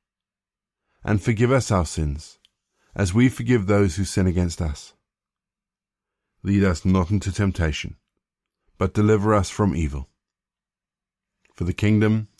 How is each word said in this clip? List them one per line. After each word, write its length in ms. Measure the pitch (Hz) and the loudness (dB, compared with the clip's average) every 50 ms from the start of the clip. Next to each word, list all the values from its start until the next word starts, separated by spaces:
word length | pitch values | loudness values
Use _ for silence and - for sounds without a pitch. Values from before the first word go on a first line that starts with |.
| _ _ _ _ _ _ _ _ _ _ _ _ _ _ _ _ _ _ _ _ - | _ _ _ _ _ _ _ _ _ _ _ _ _ _ _ _ _ _ _ _ -4
and 160 | - 113 98 | -2 -2 -2
forgive 320 | - 127 113 98 120 120 139 | 0 0 0 2 2 2 2
us 180 | 127 - - | 0 0 0
our 140 | 107 92 82 | 0 0 0
sins, 540 | - - 85 78 73 69 76 - - - _ _ _ _ _ _ _ _ _ _ _ - | -2 -4 -4 -4 -4 -6 -8 -12 -18 -20 _ _ _ _ _ _ _ _ _ _ _ -6
as 180 | - 101 87 92 | -4 -2 0 2
we 160 | 117 127 127 | 2 2 2
forgive 380 | - - 120 113 123 110 95 | 2 -2 0 0 0 2 2
those 300 | 98 104 101 101 95 - | 2 2 2 2 0 0
who 80 | 95 92 | -2 -6
sin 220 | - - 104 95 | -4 -2 0 0
against 360 | 92 82 90 90 85 - - 87 | 0 0 0 -2 -2 -4 -4 -6
us. 320 | 78 73 - - - _ _ _ _ _ _ _ _ _ _ _ _ _ _ _ _ _ _ _ _ _ _ _ _ _ _ _ _ _ _ - | -6 -6 -8 -14 -20 _ _ _ _ _ _ _ _ _ _ _ _ _ _ _ _ _ _ _ _ _ _ _ _ _ _ _ _ _ _ -2
Lead 220 | 98 101 101 98 | 0 2 2 4
us 180 | 95 87 - - | 2 0 0 0
not 280 | 92 92 92 87 82 | 2 2 2 2 0
into 200 | 104 101 - 98 | -2 -2 -2 -4
temptation, 680 | 90 - 101 98 - - 85 80 73 - - - - - _ _ _ _ _ _ _ _ _ _ _ _ _ _ _ - | -2 -2 -2 -2 0 -2 -2 -2 -2 -4 -8 -12 -16 -18 _ _ _ _ _ _ _ _ _ _ _ _ _ _ _ -4
but 160 | 101 92 - | -4 -2 0
deliver 400 | 107 107 104 107 101 101 110 107 | 2 4 4 4 4 4 2 2
us 160 | 101 95 - | 2 2 0
from 260 | - - 107 98 67 | -2 0 0 0 0
evil. 320 | 82 80 69 71 69 64 - _ _ _ _ _ _ _ _ _ _ _ _ _ _ _ _ _ _ _ _ _ _ _ _ _ _ _ _ _ | 0 -2 -4 -4 -8 -10 -12 _ _ _ _ _ _ _ _ _ _ _ _ _ _ _ _ _ _ _ _ _ _ _ _ _ _ _ _ _
For 100 | - 87 | -6 -4
the 100 | 87 90 | -4 -2
kingdom, 540 | - 107 104 107 107 110 107 110 110 107 - _ | 0 2 2 4 4 4 2 2 0 -2 -6 _